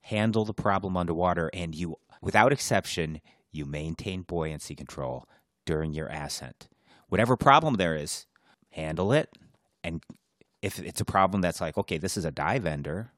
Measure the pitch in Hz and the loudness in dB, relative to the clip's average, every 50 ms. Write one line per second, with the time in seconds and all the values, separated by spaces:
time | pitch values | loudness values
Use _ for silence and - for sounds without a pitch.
0 | _ - 113 107 107 113 107 113 107 107 104 - - 107 98 95 92 95 92 90 | _ -4 0 2 2 2 2 2 0 0 -4 0 2 2 2 2 0 0 0 0
1 | 90 85 85 80 90 90 87 85 82 78 - 92 87 85 78 76 87 85 80 - | 0 0 0 2 2 2 2 2 -2 -2 -4 -6 -8 -6 -6 -6 -6 -6 -6 -10
2 | _ _ - - - 95 - 110 110 135 143 131 - - 120 98 - - - - | _ _ -20 -8 -8 4 6 8 8 8 6 2 0 2 2 2 2 0 -2 -2
3 | 82 78 78 78 _ _ _ _ _ _ - 76 73 71 73 73 78 80 85 - | -2 -2 -4 -10 _ _ _ _ _ _ -10 -8 -8 -6 -6 -6 -4 -6 -6 -6
4 | - 104 92 92 87 - 87 85 80 78 78 76 - - 78 - 71 67 - - | -8 -8 -8 -8 -8 -4 -2 -2 -2 -2 -4 -8 -10 -12 -12 -14 -14 -14 -10 -8
5 | 69 64 64 64 - _ _ _ _ _ _ _ _ - 80 78 80 80 76 78 | -6 -6 -6 -8 -12 _ _ _ _ _ _ _ _ -2 0 0 0 -2 -4 -6
6 | 78 - - 76 73 - - - - 64 - _ - _ _ _ _ _ - _ | -6 -6 -8 -8 -8 -8 -10 -10 -10 -14 -16 _ -20 _ _ _ _ _ -20 _
7 | _ _ - 92 113 120 127 - - 143 135 151 160 156 123 98 92 85 80 76 | _ _ 2 2 4 4 2 4 6 8 8 8 6 4 2 2 2 2 0 -2
8 | 73 90 - - - _ _ _ _ _ _ _ _ _ _ - 80 78 80 78 | -4 -6 -8 -10 -10 _ _ _ _ _ _ _ _ _ _ -10 -6 -6 -2 0
9 | 90 101 127 151 151 - - - - - _ _ _ _ _ _ - 85 82 78 | 2 2 4 2 2 0 -10 -20 -20 -20 _ _ _ _ _ _ -8 -6 -6 -6
10 | - _ - _ _ _ _ _ _ _ _ _ - 98 - - 90 - - - | -10 _ -20 _ _ _ _ _ _ _ _ _ -8 -6 -6 -6 -12 -10 -6 -6
11 | 101 - - 98 95 95 95 101 90 87 82 - 90 80 80 - 101 - 90 80 | -6 0 4 4 4 4 4 2 0 0 0 -2 -6 -4 -2 -4 -2 -2 -2 -2
12 | 78 95 - 107 85 78 73 - 73 80 110 135 101 82 76 73 71 73 76 95 | -2 -4 -4 -2 -4 -4 -4 -2 -2 0 0 0 0 -2 -4 -4 -6 -6 -6 -6
13 | 117 - _ | -8 -10 _